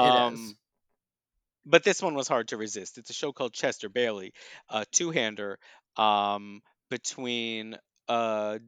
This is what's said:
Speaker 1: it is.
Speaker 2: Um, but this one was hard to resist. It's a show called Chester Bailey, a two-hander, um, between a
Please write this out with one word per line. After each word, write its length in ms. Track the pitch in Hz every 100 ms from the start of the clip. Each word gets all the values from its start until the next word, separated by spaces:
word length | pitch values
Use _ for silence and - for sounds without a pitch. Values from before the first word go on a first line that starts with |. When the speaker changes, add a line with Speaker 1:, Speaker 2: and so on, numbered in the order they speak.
Speaker 1:
it 140 | 123 123
is. 380 | 120 117 110
Speaker 2:
Um, 40 | 104 _ _ _ _ _ _ _ _ _ _ 147
but 180 | 165
this 180 | 202 175
one 140 | 185 143
was 120 | 131
hard 220 | 131 113
to 80 | 113
resist. 400 | 107 104 90 -
It's 120 | -
a 40 |
show 200 | - 147
called 200 | - 123
Chester 360 | - 139 - 104
Bailey, 440 | 123 117 104 95 - - - _
a 160 | 110 107
two-hander, 720 | - 170 160 110 104 101 98 - - _ -
um, 640 | 107 104 101 101 101 101 _ _ _
between 880 | 123 - - 123 120 113 113 110 110 _ _ -
a 520 | 117 113 107 107 110